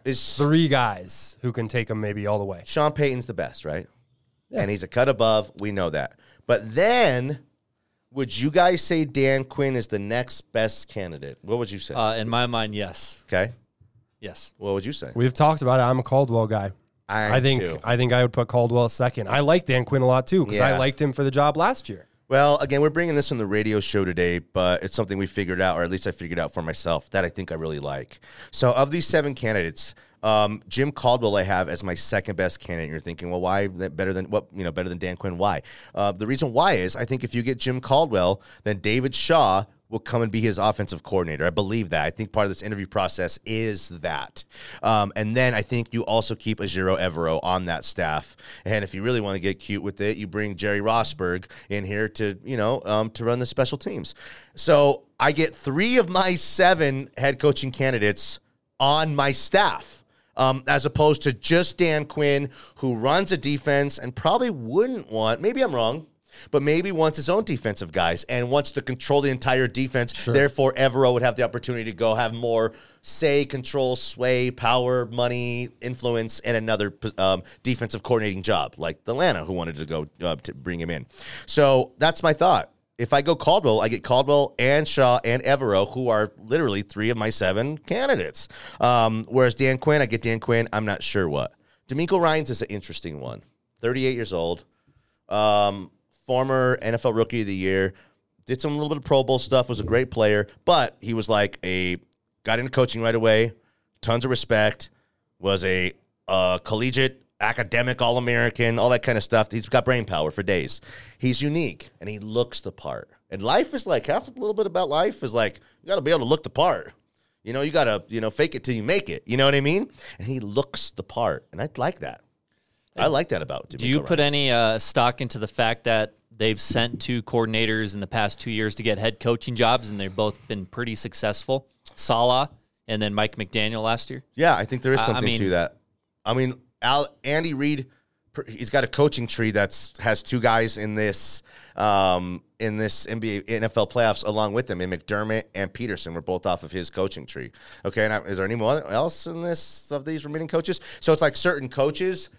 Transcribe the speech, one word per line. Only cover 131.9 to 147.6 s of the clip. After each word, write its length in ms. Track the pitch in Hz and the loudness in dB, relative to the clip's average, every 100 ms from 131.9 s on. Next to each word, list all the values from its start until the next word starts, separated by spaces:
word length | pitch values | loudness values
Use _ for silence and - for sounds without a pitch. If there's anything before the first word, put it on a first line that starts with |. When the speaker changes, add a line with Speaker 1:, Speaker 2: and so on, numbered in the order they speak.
| - | -6
Speaker 3:
Salah 540 | - 117 120 127 139 - _ _ - | 0 4 4 4 0 -6 _ _ -6
and 160 | 107 | -4
then 100 | 107 | -2
Mike 240 | 104 107 - | 0 0 -2
McDaniel 460 | 98 113 107 113 | -4 -2 -2 0
last 280 | 110 117 - | -2 -2 -4
year? 120 | 131 - | -12 -12
Speaker 1:
Yeah, 200 | - 165 131 | 0 4 4
I 80 | |
think 180 | 110 127 | 2 -2
there 120 | 135 | 0
is 60 | 131 | 2
Speaker 3:
I, 20 | |
I 40 | 113 | 2
Speaker 1:
something 180 | 117 | 0
Speaker 3:
mean 160 | 120 113 | 0 0
Speaker 1:
to 100 | 95 | 2
that. 260 | 87 85 - _ _ _ _ | 2 0 -6 _ _ _ _
I 100 | 104 | -2
mean, 200 | 123 127 123 _ _ | 0 0 -4 _ _
Al-, 260 | 120 143 147 - | 2 2 0 -4
Andy 300 | 135 151 165 | -2 -2 -2
Reid, 320 | 135 147 147 127 _ _ _ _ | -2 -2 -2 -6 _ _ _ _
pr-, 100 | - 120 | -14 -12
he's 240 | 110 117 | -10 -2
got 140 | 139 | 0
a 20 | 120 | 0
coaching 400 | - 147 139 117 | 2 2 2 -2
tree 240 | - 110 | -2 0
that's, 440 | 104 98 - - - | 2 0 0 -6 -4
has 220 | 113 107 | 0 0
two 160 | - 123 | 0 0
guys 380 | 117 113 113 104 | 4 4 2 -2
in 180 | 107 | -4
this, 480 | 107 107 98 - - - - - - | -2 -2 -2 -4 -4 -8 -20 -14 -2
um, 640 | 107 98 95 90 90 90 - - | 2 4 4 2 -2 -8 -14 -8
in 160 | 110 107 | -6 -2
this 300 | 107 - - | -2 -2 -4
N 120 | 113 | -4
B 200 | 113 101 | -4 -6
A, 120 | - | -4
N 140 | 113 | -4
F 120 | 110 117 | -2 0
L 100 | 101 | 0
playoffs 380 | 123 113 104 | 2 2 2
along 280 | 104 107 107 | -2 0 0
with 180 | 110 123 | -2 -4
him, 100 | 90 | -4
and 100 | 92 | -4
McDermott 520 | 87 - 104 107 110 - | -6 -4 -4 -2 -4 -6
and 180 | 92 95 | -8 -8
Peterson 420 | - 123 87 82 | -6 -8 -6 -8
were 80 | 82 | -8
both 240 | 80 90 98 | -4 -4 -2
off 160 | 87 | -4
of 80 | 78 | -4
his 200 | 92 85 | -8 -8
coaching 360 | - 95 85 65 | -4 -4 -6 -12
tree. 240 | - 60 - | -14 -14 -16